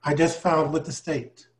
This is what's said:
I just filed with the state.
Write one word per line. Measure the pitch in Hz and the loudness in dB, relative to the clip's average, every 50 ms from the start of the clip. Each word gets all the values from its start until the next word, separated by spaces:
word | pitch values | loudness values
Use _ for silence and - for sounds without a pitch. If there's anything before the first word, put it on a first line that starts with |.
| - | 0
I | 151 143 | -2 2
just | 151 165 165 - - | 4 2 2 2 0
filed | - 185 165 156 156 147 147 | 0 2 2 2 2 2 0
with | 160 - | -4 -4
the | - | -4
state. | 143 - - - 156 135 120 - _ - - _ _ _ | -12 -12 -8 -6 -6 -6 -6 -8 _ -20 -20 _ _ _